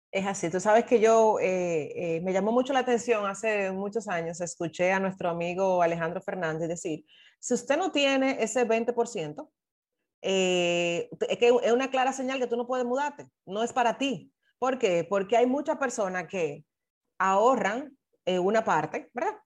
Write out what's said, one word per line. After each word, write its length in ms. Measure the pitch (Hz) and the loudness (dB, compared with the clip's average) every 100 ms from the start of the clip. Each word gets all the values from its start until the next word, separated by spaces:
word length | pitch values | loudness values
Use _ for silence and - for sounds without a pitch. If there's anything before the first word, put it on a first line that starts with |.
| _ | _
Es 160 | 196 196 | -4 -2
así. 220 | 190 170 | -4 -4
Tú 100 | 185 | 0
sabes 240 | 214 220 | 4 4
que 160 | 233 233 | 6 4
yo, 400 | 220 226 220 - | 6 6 6 4
eh, 800 | 185 185 175 165 139 - 175 165 | 0 0 0 -2 -4 -6 -4 -2
eh, 40 | |
me 120 | 185 | -2
llamó 180 | 185 208 | 0 2
mucho 220 | 240 254 | 0 0
la 60 | 269 | 0
atención, 460 | 247 233 240 214 202 | 0 0 0 0 -2
hace 460 | 196 220 208 190 | -4 -2 0 -2
muchos 380 | 190 202 220 202 | -4 -4 -6 -4
años 320 | 170 165 170 | -4 -4 -6
escuché 500 | 170 - 170 - 180 | -8 -6 -6 0 2
a 80 | 190 | 2
nuestro 300 | 190 190 175 | -2 -2 -4
amigo 520 | 170 175 180 190 180 | -2 -4 0 2 2
Alejandro 380 | 170 165 165 180 | 2 0 -4 -6
Fernández 480 | 196 190 160 160 165 | -6 -4 -4 -4 -4
decir, 380 | 175 185 156 - - - _ | -6 -6 -8 -10 -20 -20 _
"Si 140 | - | -4
usted 240 | 247 - 294 | -2 0 -2
no 160 | 381 | 0
tiene 500 | 294 277 269 269 262 | 0 2 2 0 0
ese 220 | 220 254 226 | -2 0 0
veinte 260 | 226 233 | 0 0
por 160 | 233 233 | -2 -2
ciento, 420 | 196 151 151 302 _ _ _ _ _ _ _ | -4 -8 -10 -16 _ _ _ _ _ _ _
eh, 880 | 190 190 185 180 175 175 175 170 - 160 - | -2 2 2 2 2 2 0 -2 -6 -6 -4
es 80 | 190 | 2
que 200 | 240 247 | 4 4
es 80 | 214 | 4
una 180 | 240 262 | 2 0
clara 220 | 262 262 | 0 0
señal 280 | 262 254 269 | -2 -4 -4
que 80 | 240 | -2
tú 100 | 233 | -4
no 100 | 240 | -2
puedes 180 | 254 240 | -4 -2
mudarte, 440 | 262 294 285 131 _ - | -2 -4 -8 -20 _ -8
no 180 | 202 | -4
es 80 | 233 | -2
para 260 | 254 233 220 | 0 0 0
ti". 360 | 269 175 - _ _ - | -2 -4 -10 _ _ -4
¿Por 180 | 254 262 | -2 0
qué? 300 | 202 170 165 | 2 2 0
Porque 280 | 196 190 233 | -2 2 2
hay 80 | 254 | 4
muchas 320 | 277 302 294 | 2 -2 -2
personas 500 | 262 240 190 185 160 | -2 -2 -4 -4 -4
que 380 | 190 156 151 - _ _ _ _ - | -4 -4 -6 -18 _ _ _ _ -2
ahorran, 800 | 190 196 240 262 190 233 302 - _ _ 175 | 2 4 4 4 0 -2 -8 -16 _ _ -2
eh, 120 | 180 | 0
una 280 | 185 226 220 | 2 2 2
parte, 440 | 160 - - - | 0 0 -6 -8
¿verdad? 220 | - 381 415 | -6 -6 -6